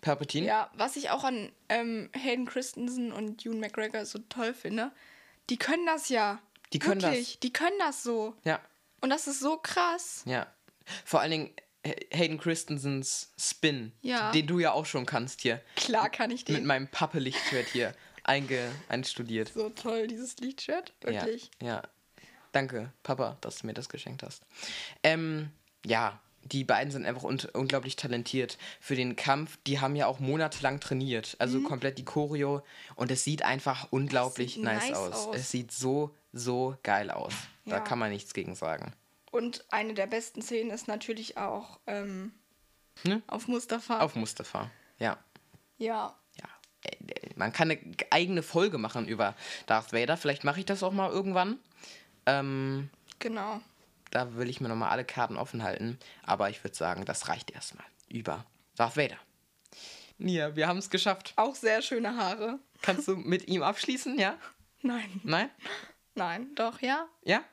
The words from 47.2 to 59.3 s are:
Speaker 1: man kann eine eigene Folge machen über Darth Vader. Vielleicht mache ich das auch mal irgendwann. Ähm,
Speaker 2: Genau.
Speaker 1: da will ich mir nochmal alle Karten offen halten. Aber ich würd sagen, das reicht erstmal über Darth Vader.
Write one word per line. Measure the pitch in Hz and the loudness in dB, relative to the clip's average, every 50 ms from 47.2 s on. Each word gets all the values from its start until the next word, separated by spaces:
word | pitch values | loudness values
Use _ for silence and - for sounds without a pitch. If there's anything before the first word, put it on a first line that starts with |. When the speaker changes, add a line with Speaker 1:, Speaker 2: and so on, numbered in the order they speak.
| - - - | -10 -12 -4
Speaker 1:
man | - 90 107 113 | -2 -2 -2 4
kann | - 165 160 156 | 4 4 4 4
eine | 151 - - - - - - | 0 -2 -14 -4 -4 0 4
eigene | - 156 175 180 190 170 156 | 6 6 6 6 2 0 0
Folge | - - 170 185 214 180 139 | 2 4 4 4 4 4 0
machen | 107 107 - 123 113 - | -2 -2 -2 -2 -2 -2
über | 113 104 110 98 101 - - - - - - | 2 2 2 2 2 -2 -10 -10 -10 -10 2
Darth | - 113 110 110 - - | 4 4 4 4 2 0
Vader. | 117 120 127 160 | 2 2 2 2
Vielleicht | 165 - 151 139 139 - | 0 2 0 0 2 2
mache | 147 143 175 | 0 0 0
ich | 190 | 0
das | - 196 190 190 | -2 0 0 2
auch | 185 190 | 0 2
mal | 202 190 180 | 2 2 2
irgendwann. | 117 190 196 196 190 180 180 196 220 277 - _ _ - - - - - - - _ _ _ | 2 0 0 2 4 4 4 2 0 -4 -8 _ _ -20 -20 -20 -20 -20 -20 -20 _ _ _
Ähm, | - 135 139 139 139 135 135 135 135 135 135 139 143 - _ _ - - _ | 4 4 4 2 0 0 0 0 0 -2 -2 -4 -6 -10 _ _ -20 -12 _
Speaker 2:
Genau. | - 233 226 220 196 208 220 208 233 - _ _ _ _ _ _ _ - | -6 -4 -4 -4 -4 -4 -6 -6 -8 -12 _ _ _ _ _ _ _ -2
Speaker 1:
da | - 120 127 123 113 | -2 -2 -2 0 -2
will | 117 123 123 | -4 -4 -4
ich | 127 - | -2 -4
mir | 139 117 | -2 -2
nochmal | 113 113 113 - | -2 0 2 2
alle | - 120 127 | 2 0 0
Karten | - - - 123 113 107 | -4 -2 -2 0 0 0
offen | - 104 135 - 120 113 | -4 -6 -4 -4 -4 -4
halten. | 107 95 - 104 113 123 - - - - - - | -2 -4 -2 -4 -6 -6 -8 -12 -20 -20 -16 0
Aber | - 92 98 104 98 | 0 2 2 2 0
ich | 110 - - | 0 -4 -10
würd | - - | -10 -6
sagen, | - 82 85 90 92 98 | -2 -2 0 0 -2 -2
das | - - - - - | -4 -4 -4 -2 -2
reicht | 82 - - - | -4 -4 -4 -12
erstmal | - - - - - - - - _ _ - _ | -14 -12 -12 -14 -14 -14 -20 -20 _ _ -18 _
über | - 117 110 - 78 80 117 - _ _ _ _ _ | -10 -6 -4 -4 -6 -6 -8 -14 _ _ _ _ _
Darth | - 117 117 120 | 2 2 2 4
Vader. | 147 147 127 - - - _ | 2 0 0 0 -8 -18 _